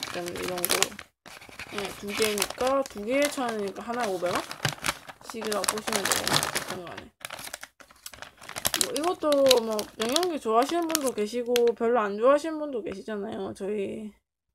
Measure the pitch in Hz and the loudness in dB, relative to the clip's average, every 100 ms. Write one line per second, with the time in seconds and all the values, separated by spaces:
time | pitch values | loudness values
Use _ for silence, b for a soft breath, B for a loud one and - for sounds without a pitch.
0 | - 180 175 185 180 180 180 190 - 202 | -4 -6 -6 -4 -4 -2 2 4 2 0
1 | - _ - - - - - 208 190 - | -16 _ -20 -18 -16 -14 -8 -6 -6 -6
2 | 202 208 214 208 - - 254 269 269 208 | -6 0 2 2 -2 0 2 2 0 -6
3 | 208 277 294 277 240 220 196 196 220 240 | 0 2 2 2 -4 -2 -4 -6 -6 -4
4 | 226 180 175 202 - - - - - - | -2 0 0 -2 -4 -4 -4 -2 -6 -6
5 | - - - 226 220 208 185 214 220 208 | -12 -16 -12 -6 -4 0 0 -2 -2 0
6 | 196 - - - - - - 185 170 104 | 2 2 2 2 2 -2 -4 -8 -10 -12
7 | - _ - - - - - _ - - | -16 _ -14 -12 -12 -14 -16 _ -20 -20
8 | - - - - - - - - - 277 | -18 -16 -18 -16 -12 -6 -4 0 0 0
9 | 330 370 311 277 269 247 226 214 208 - | 0 2 4 8 8 8 6 -2 -4 -2
10 | 226 294 359 285 220 220 277 339 330 320 | 0 2 2 0 2 4 4 2 0 0
11 | 269 214 208 233 233 240 233 220 233 240 | 0 0 -2 -2 2 4 4 4 2 2
12 | 202 208 240 294 320 311 302 247 339 196 | 2 4 4 4 2 -4 -4 -6 -6 -8
13 | 180 214 208 214 190 208 196 214 196 220 | -6 -6 -6 -6 -6 -6 -4 -2 -4 -6
14 | 214 - _ _ _ | -10 -14 _ _ _